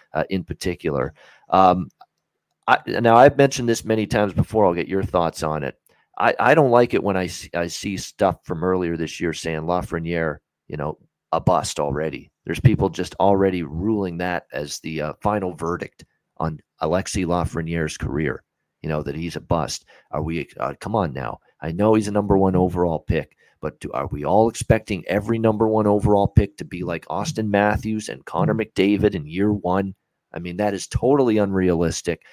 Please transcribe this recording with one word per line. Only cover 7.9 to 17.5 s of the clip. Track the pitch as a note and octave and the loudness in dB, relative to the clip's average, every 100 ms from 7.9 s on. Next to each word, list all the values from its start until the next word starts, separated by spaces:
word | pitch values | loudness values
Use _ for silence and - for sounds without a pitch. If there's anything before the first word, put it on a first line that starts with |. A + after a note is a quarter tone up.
| F#2 | -6
stuff | - - G2 E2+ | -10 0 0 0
from | - F2 | -6 -4
earlier | F2+ F#2 F2 E2 | -2 0 -2 -4
this | D#2+ - | -6 -6
year | E2 | -6
saying | D#2 E2 D#2+ | -4 -6 -6
Lafreniere, | D#2+ F2+ F#2 F2 E2 E2+ D#2+ D2 _ _ - | -2 -4 -4 -6 -4 -4 -4 -6 _ _ -14
you | D2+ | -8
know, | D2 - _ _ _ | -8 -10 _ _ _
a | E2 | -2
bust | E2+ F2 - - | 0 0 -2 -4
already. | D2 C#2+ D#2 C2+ - _ - | -4 -2 -6 -8 -14 _ -10
There's | E2 | 0
people | - G#2 F#2+ | 2 4 0
just | E2 F2+ - | -2 -6 0
already | F#2+ G2+ G2 F#2 | 2 4 2 0
ruling | D#2 D#2 G2+ A2 F#2+ E2+ | -4 -4 -2 -2 -2 -4
that | F2+ F2 - | -4 -4 -6
as | C2+ D2 - | -8 -8 -10
the, | - D#2 | -8 -6
uh, | D2+ - | -6 -4
final | G#2 G#2 F#2 | -2 0 -2
verdict | E2+ E2 F2 - - - _ _ - | -6 -6 -6 -8 -16 -20 _ _ -6
on | D#2+ D#2 - _ | -6 -6 -14 _
Alexis | D#2 F2 - G#2 E2+ | -2 -2 -2 -4 -2
Lafreniere's | F2 E2+ | -2 -2